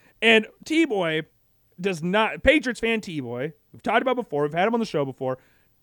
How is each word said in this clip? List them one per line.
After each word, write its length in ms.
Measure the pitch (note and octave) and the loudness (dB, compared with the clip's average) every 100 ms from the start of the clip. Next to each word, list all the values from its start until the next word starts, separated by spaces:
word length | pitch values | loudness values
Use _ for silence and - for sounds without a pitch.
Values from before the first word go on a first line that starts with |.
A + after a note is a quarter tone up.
| _ _ | _ _
And 240 | E4 A3 - - - | 4 4 2 -10 -4
T-Boy 580 | D#4+ D#4+ G3+ E3 D#3 D#3 _ _ _ _ - | 0 2 0 -2 -2 -6 _ _ _ _ -8
does 240 | F#3 F3 | -6 -4
not, 400 | E3+ G3+ G#3+ D#3 | -2 0 0 0
Patriots 360 | - D4+ C4 A#3 | 2 2 2 -4
fan 220 | A3+ A3+ | -2 -2
T-Boy, 520 | - D#3 A#2+ A#2+ D3 - _ | -4 -8 -8 -6 -8 -10 _
we've 80 | A#2+ | -10
talked 220 | - A3 | 0 2
about 120 | C4 B3 | 2 -2
before, 280 | A3 C#3+ | -2 -2
we've 100 | D3 | -2
had 140 | D#3+ G#3 | 0 0
him 80 | A#3 | 0
on 40 | |
the 60 | A3 | -2
show 180 | D#3+ | -2
before, 360 | C#3 B2+ C3 B2+ _ _ _ _ | -4 -4 -6 -6 _ _ _ _